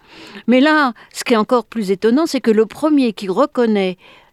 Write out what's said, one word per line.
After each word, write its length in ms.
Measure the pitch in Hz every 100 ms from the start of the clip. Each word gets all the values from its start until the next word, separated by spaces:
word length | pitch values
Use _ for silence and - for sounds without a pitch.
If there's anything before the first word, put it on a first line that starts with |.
| _ - - 202 -
Mais 140 | 254
là, 340 | 302 311 269 - -
ce 100 | -
qui 100 | -
est 40 | 254
encore 280 | - 247 -
plus 240 | 226 190
étonnant, 360 | 190 220 254 330
c'est 140 | 262
que 100 | 233
le 140 | 214 220
premier 480 | - 302 294 247
qui 160 | - 190
reconnaît 680 | 185 294 - 233 208 185 180 - - _